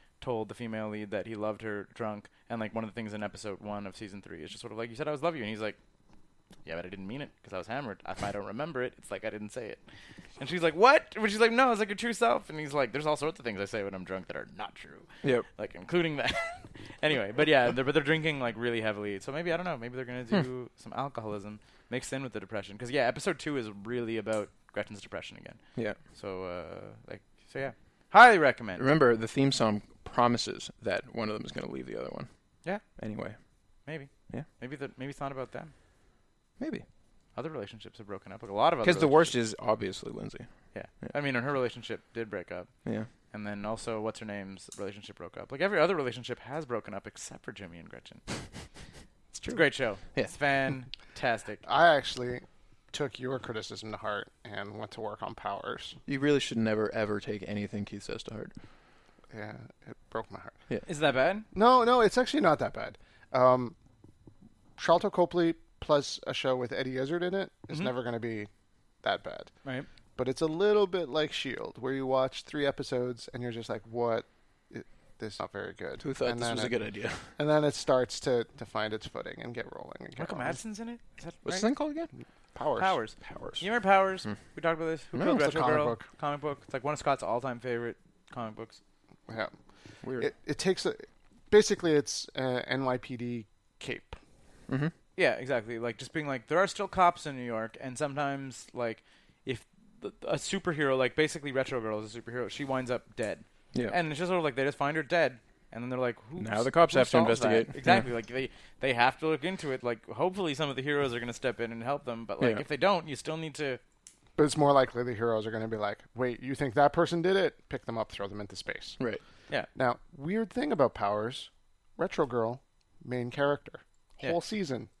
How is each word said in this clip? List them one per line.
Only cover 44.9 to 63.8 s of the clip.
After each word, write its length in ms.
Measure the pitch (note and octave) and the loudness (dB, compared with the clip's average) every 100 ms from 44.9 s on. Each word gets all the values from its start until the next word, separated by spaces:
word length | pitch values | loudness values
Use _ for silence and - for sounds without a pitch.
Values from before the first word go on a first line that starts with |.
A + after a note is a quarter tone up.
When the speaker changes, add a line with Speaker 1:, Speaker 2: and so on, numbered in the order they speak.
| G#2 - - | -10 -16 -14
Speaker 1:
broke 220 | E2+ - | -14 -12
up. 140 | - | -12
Like, 80 | C#3 | -2
every 200 | F#3+ F#3+ | 0 4
other 160 | E3+ F3 | 4 2
relationship 420 | B2+ A#2+ A#2+ A#2+ | -2 -6 -8 -10
has 260 | B2 D3+ C#3 | -8 -8 -6
broken 260 | A2+ G#2 | -6 -6
up 140 | G2+ G#2 | -10 -10
except 360 | - - - | -14 -14 -12
for 80 | - | -14
Jimmy 280 | G2+ F2+ E2+ | -12 -14 -14
and 100 | E2 | -16
Gretchen. 320 | B1 - - - | -18 -18 -16 -10
Speaker 2:
<laughs> 20 | |
It's 1120 | - - - - - - - - _ _ - | -10 -10 -16 -16 -18 -18 -20 -20 _ _ -12
Speaker 1:
It's 0 | |
a 20 | - | -6
Speaker 2:
true. 60 | A#3 | 2
Speaker 1:
great 160 | D3 | 2
show. 240 | - A#2+ G2 - C#3+ | 2 -2 -4 -4 -2
Speaker 2:
Yeah. 100 | G2 | -2
Speaker 1:
It's 100 | - | 0
fantastic. 1200 | C#3+ C#3 C3+ C3 A#2 - - - C3 A2+ - G#2 - | 0 2 0 -4 -10 -18 -18 -4 -2 -2 -4 -12 0
Speaker 3:
I 200 | C3 E3+ D3 | 6 8 6
actually 460 | - - B2 B2 - - - - _ | 2 -4 -4 -6 -10 -20 -20 -20 _
took 280 | - C#3 - | -6 -6 -4
your 200 | B2+ C3 | -6 -4
criticism 500 | - A2 - F#2+ A2 | -4 -8 -8 -10 -10
to 60 | G#2 | -8
heart 340 | G#2+ G#2 - _ A2 | -4 -6 -8 _ -10
and 320 | G#2 G2+ G#2 | -8 -8 -8
went 140 | G#2+ | -10
to 100 | - | -8
work 220 | G#2+ G#2 | -8 -6
on 100 | G2+ | -8
Powers. 640 | - G#2 G2+ - - - - - | -6 -6 -6 -6 -8 -12 -14 -6
Speaker 2:
You 140 | C#3 | 0
really 200 | C#3+ C#3+ | 4 4
should 200 | - A2+ | 2 0
never, 340 | A2 G#2+ G#2+ | 2 2 0
ever 260 | A2+ G#2+ G#2 | 0 -2 -2
take 240 | - G#2+ - | -4 -8 -6
anything 380 | G#2 G#2 G#2 G2+ | -6 -4 -6 -6
Keith 180 | G#2 | -8
says 180 | - G#2+ | -8 -10
to 100 | - A2 | -8 -12
heart. 160 | - - - - _ - _ _ - A2 | -12 -14 -20 -20 _ -20 _ _ -18 -14
Speaker 3:
Yeah, 200 | G#2 A#2+ A2 - - | -12 -12 -18 -20 -20
it 100 | - _ | -20 _
broke 180 | A2+ - | -8 -6
my 100 | F#2+ | -14
heart. 140 | - - - | -18 -20 -6
Speaker 2:
Yeah. 100 | A#2+ - | -6 -6
Speaker 1:
Is 120 | D3+ | 0
that 160 | D3+ C3 | 2 4
bad? 280 | D3+ G#3 - F3+ | 2 2 -6 6
Speaker 3:
No, 280 | A#3 B3+ | 8 8
no, 180 | A#3 B3 | 8 6
it's 180 | G#3+ B3 | 6 4
actually 220 | A#3+ D4 | 2 4
not 180 | F3+ D3 | 4 4
that 140 | A2 | 0
bad. 260 | - - - - _ - | -4 -8 -10 -20 _ -2
Um, 420 | B2+ B2+ B2+ A#2+ - | 6 8 8 2 -8